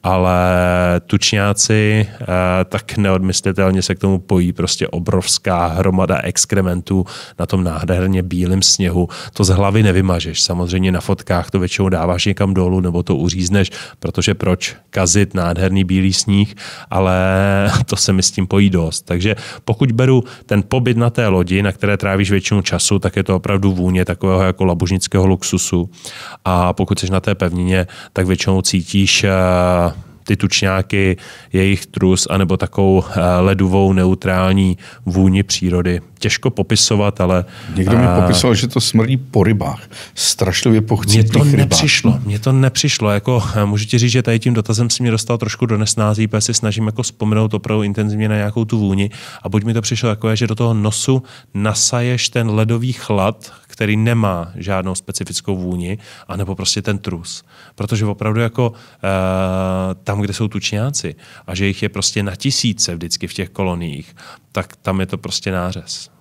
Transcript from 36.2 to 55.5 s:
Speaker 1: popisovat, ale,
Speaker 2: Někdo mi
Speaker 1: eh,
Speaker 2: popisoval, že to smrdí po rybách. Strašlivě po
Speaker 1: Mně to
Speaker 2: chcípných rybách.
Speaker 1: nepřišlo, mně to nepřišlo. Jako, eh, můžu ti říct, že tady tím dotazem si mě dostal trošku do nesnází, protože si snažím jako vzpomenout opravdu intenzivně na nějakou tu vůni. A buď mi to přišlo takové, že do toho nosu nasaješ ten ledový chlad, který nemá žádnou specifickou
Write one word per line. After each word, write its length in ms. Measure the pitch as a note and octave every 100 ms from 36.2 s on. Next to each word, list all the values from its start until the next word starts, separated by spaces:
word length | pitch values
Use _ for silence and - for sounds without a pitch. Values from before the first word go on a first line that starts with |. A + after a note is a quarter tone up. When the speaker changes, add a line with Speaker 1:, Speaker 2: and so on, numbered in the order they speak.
| G#2+ - C3
Speaker 1:
popisovat, 680 | - F#2+ A2 - G#2+ G#2 -
ale, 240 | F2+ F2+ F2+ - -
Speaker 2:
Někdo 240 | E2+ F#2 A#2
mi 60 |
Speaker 1:
eh, 160 | B2 F2+
Speaker 2:
popisoval, 340 | F2+ F2+ B2+
že 140 | G#2+ A#2+
to 120 | B2+
smrdí 360 | - A2+ A2+ C3
po 280 | C3+ -
rybách. 380 | F#2+ G#2+ F2 - - - -
Strašlivě 640 | - - - F#2 F2+ B2 A2
po 160 | G#2+ G#2+
Speaker 1:
Mně 80 |
to 240 | G2+ G#2+ A2
Speaker 2:
chcípných 160 | G#2+
rybách. 140 | D3 C#3
Speaker 1:
nepřišlo, 600 | C#3 - D3+ - - C3
mně 140 | G#2 G#2
to 140 | C3
nepřišlo. 580 | C3 C3 - D3 - G#2+
Jako, 320 | G#2 G#2+ B2 G2+ G#2+
eh, 80 |
můžu 200 | G#2 G#2
ti 140 | G#2+ B2
říct, 140 | A#2+
že 100 | B2
tady 160 | A#2+ A2+
tím 160 | B2
dotazem 360 | A2+ G#2 A2 A#2+
si 120 | -
mě 80 | B2
dostal 280 | A2 - A#2
trošku 280 | A2+ - A#2
do 120 | G#2+
nesnází, 480 | G#2+ - G#2+ G#2+ A2
protože 140 | G#2+
si 140 | -
snažím 320 | A2+ A2 G2+ G#2+
jako 160 | G#2+
vzpomenout 520 | A2 - G#2+ G#2+ A2
opravdu 280 | G#2+ - A2
intenzivně 460 | G2+ G2+ G#2 G#2 G#2+
na 80 | G#2+
nějakou 280 | G#2 A#2
tu 140 | A2+ A2+
vůni. 320 | G2+ G2 G2+ - - -
A 60 | -
buď 160 | G#2+
mi 100 | G#2+
to 60 | A2+
přišlo 260 | G#2+ A2+ A#2
takové, 280 | G#2 A2+ A2
že 100 | A#2
do 80 |
toho 200 | G#2+ A#2+
nosu 480 | A2 G#2+ - - C3 C3 - _
nasaješ 720 | G2+ G#2+ G#2+ - B2 B2 B2 -
ten 220 | A#2+ A2+
ledový 420 | G#2+ A2 A#2 B2
chlad, 600 | A#2+ - G2+ F#2+ A2 - - _
který 300 | - G#2+ G#2+
nemá 560 | A2+ A#2 G#2 F2+ E2+
žádnou 400 | F#2 F2 F#2+ F#2
specifickou 600 | F#2 - - F2+ F2+ -